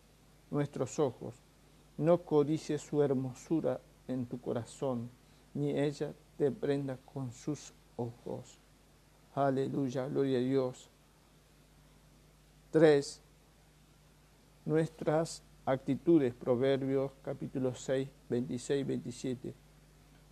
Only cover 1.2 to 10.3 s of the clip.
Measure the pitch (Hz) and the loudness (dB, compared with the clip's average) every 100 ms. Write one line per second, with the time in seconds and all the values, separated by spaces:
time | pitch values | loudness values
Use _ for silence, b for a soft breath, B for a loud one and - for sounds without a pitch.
1.2 | - - - - - - - - 151 175 | -10 -14 -20 -20 -20 -20 -16 -2 2 2
2.2 | 175 151 147 156 - 147 - 147 143 135 | 4 2 4 0 -2 -6 -2 2 2 2
3.2 | 131 123 - 160 147 127 - - - 127 | -2 -8 -4 -2 0 -4 -8 -18 -8 -6
4.2 | 123 123 135 120 117 - 139 120 120 - | -6 -8 -4 -4 -6 -6 -4 -4 -6 -14
5.2 | B B B 143 143 143 143 143 151 - | B B B -6 -2 0 -2 -2 -8 -10
6.2 | - - 143 120 143 139 139 127 - 139 | -16 -2 0 0 -2 -2 -4 -8 -10 -10
7.2 | 127 113 - 143 - - - - 120 120 | -10 -8 -8 -8 -10 -20 -16 -8 -8 -8
8.2 | - 123 - - - - _ - _ - | -10 -10 -12 -20 -20 -20 _ -20 _ -20
9.2 | - - 139 135 135 139 135 131 131 139 | -8 0 2 2 -2 -2 -2 -2 -2 0
10.2 | 139 | 2